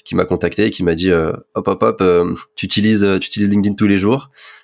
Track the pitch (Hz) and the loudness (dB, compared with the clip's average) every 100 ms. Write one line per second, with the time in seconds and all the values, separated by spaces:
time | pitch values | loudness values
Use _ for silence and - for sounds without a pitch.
0 | - 98 87 87 87 101 107 - 85 82 | -6 -4 -2 -2 -2 0 -2 0 -2 0
1 | 92 82 80 - - 107 95 95 113 104 | 2 2 0 -6 -8 -6 -4 0 -2 2
2 | 92 90 87 87 - - 95 104 107 107 | 2 2 0 -4 -10 -10 -4 0 2 2
3 | 101 95 - 104 101 101 101 101 104 98 | 2 0 -4 -2 0 2 0 0 2 2
4 | 101 139 - - - - | 2 0 -4 -20 -20 -20